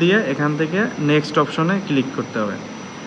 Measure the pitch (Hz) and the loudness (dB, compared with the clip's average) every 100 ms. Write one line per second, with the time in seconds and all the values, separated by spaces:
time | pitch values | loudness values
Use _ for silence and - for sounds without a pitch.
0 | 175 208 151 139 147 151 156 185 233 - | 4 4 2 0 0 0 0 0 -2 0
1 | 147 151 147 - 147 - 165 196 190 139 | 2 2 2 0 0 2 0 0 0 0
2 | 123 - 110 117 104 92 - - - - | 0 -2 -6 -2 -4 -4 -10 -12 -12 -14